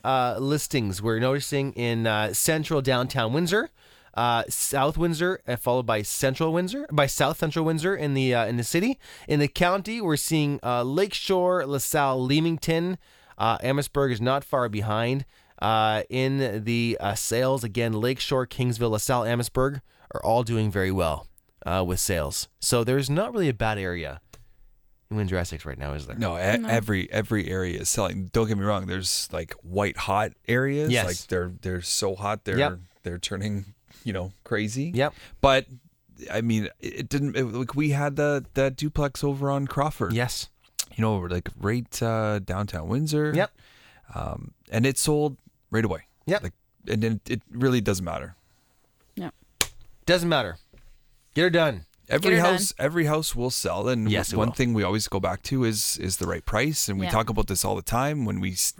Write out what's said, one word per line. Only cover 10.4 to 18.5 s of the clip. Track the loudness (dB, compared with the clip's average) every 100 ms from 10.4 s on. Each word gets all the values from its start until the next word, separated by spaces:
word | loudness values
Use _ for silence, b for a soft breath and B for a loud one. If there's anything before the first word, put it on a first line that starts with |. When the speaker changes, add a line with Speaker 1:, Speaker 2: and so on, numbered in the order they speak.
| 2 0
Speaker 1:
uh, | 0 0
Lakeshore, | 0 0 0 -2 0 2 4 2
LaSalle, | 0 -2 0 2 2 2
Leamington. | 2 2 2 0 0 0 0 -4 b b b b
Uh, | 0 0
Amherstburg | 0 0 0 0 0
is | 2
not | 0 0
far | 0 0 0
behind. | -2 -2 0 0 -2 -4 b b b
Uh, | 2 4 4 2 0
in | 0 0 2 0 -2
the, | 0 2 2 0
uh, | -2
sales, | -2 -2 0 2 0
again, | -2 -2 0
Lakeshore, | 0 0 -2 -2 -2
Kingsville, | -2